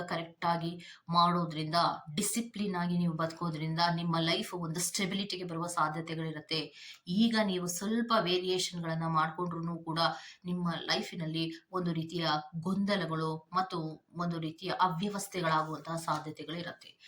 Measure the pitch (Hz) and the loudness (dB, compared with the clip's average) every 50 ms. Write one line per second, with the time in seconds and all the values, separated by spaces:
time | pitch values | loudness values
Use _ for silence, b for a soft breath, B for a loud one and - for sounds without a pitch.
0 | 175 - 180 165 165 - - - - 170 170 165 165 170 175 175 - - - - | -4 -4 -4 -4 -6 -8 -8 -2 0 2 2 2 0 -4 -6 -6 -12 -16 -18 -14
1 | _ - 165 170 170 175 175 175 170 156 147 156 156 156 160 170 165 151 147 - | _ 2 6 6 6 6 6 4 0 0 -2 -4 -2 2 4 4 4 4 2 -2
2 | - - 151 180 202 - - 226 233 - - 196 208 202 180 175 175 175 175 175 | -6 -6 -2 -2 0 0 0 -2 -4 -4 -4 -4 -2 -2 0 0 0 2 2 2
3 | 175 170 160 156 160 160 - - 170 165 156 151 156 160 160 165 170 170 165 170 | 2 2 2 0 0 -2 -2 -4 -6 -4 -4 -2 -2 0 2 4 4 4 4 2
4 | 170 175 160 165 165 165 190 214 214 - 185 175 170 160 160 175 - - - - | 2 2 2 2 4 2 2 2 0 -4 -6 -6 -4 -4 -2 -2 -2 -2 0 0
5 | 196 180 196 196 202 - 190 180 185 170 165 165 165 175 - 170 156 156 156 165 | 0 0 0 -2 -4 -4 -4 -6 -6 -4 -4 -4 -2 -2 0 0 0 0 0 -2
6 | 160 165 160 160 160 160 151 151 - - 160 160 147 - B B B B B B | -4 -4 -4 -4 -4 -4 -4 -6 -6 -4 -4 -4 -4 -4 B B B B B B
7 | B 180 180 208 233 233 220 220 214 196 185 180 175 175 - - 196 208 220 233 | B 0 4 4 6 6 6 4 2 2 2 0 0 -2 -4 -2 -2 0 0 0
8 | 233 - 233 208 170 180 180 180 185 185 185 185 - - 180 170 165 160 165 165 | 2 4 4 4 4 4 2 2 2 2 0 0 0 -2 -4 -4 -2 -2 -2 0
9 | 165 165 165 156 156 160 - - 180 175 170 170 165 170 170 165 165 165 160 165 | 0 2 4 4 2 2 0 -2 -4 -2 -2 -4 -4 -4 -4 -6 -4 -2 2 4
10 | 165 165 - B B B B B B 180 180 180 175 170 160 151 - 156 160 180 | 4 2 2 B B B B B B -4 -2 -2 0 -2 -2 -2 0 0 0 0
11 | 208 - - 175 160 156 160 165 165 165 165 B B _ 185 180 180 170 165 165 | -2 -4 -6 -6 -4 -2 -2 -2 -2 -2 -4 B B _ -4 -2 0 0 0 -2
12 | 160 165 180 170 165 156 151 151 - - - 165 160 190 196 196 196 196 202 190 | -2 -4 -2 0 0 2 2 0 -2 -4 -8 -4 -2 -2 0 0 2 2 2 2
13 | 165 156 160 160 160 160 160 160 - - 175 180 185 - 175 165 160 156 156 - | 0 0 -2 0 0 -2 -2 -4 -6 -2 0 0 0 0 -2 -4 -4 -6 -8 -10
14 | _ _ 160 165 175 175 170 165 160 156 160 - 185 175 - - 180 175 165 160 | _ _ -6 -4 -2 -2 -2 -2 -2 -4 -6 -6 -4 -2 2 4 4 4 4 2
15 | 202 208 202 196 - - - 180 170 160 160 156 156 160 156 139 - 165 165 165 | -2 -2 -2 -4 -6 -4 -4 0 2 2 4 2 2 0 -4 -8 -6 -6 -6 -4
16 | - 160 156 151 - 156 151 - 143 147 160 175 175 175 165 - - - - B | -2 0 -2 -2 -2 -6 -10 -10 -8 -8 -8 -6 -6 -8 -10 -12 -16 -20 -20 B
17 | B | B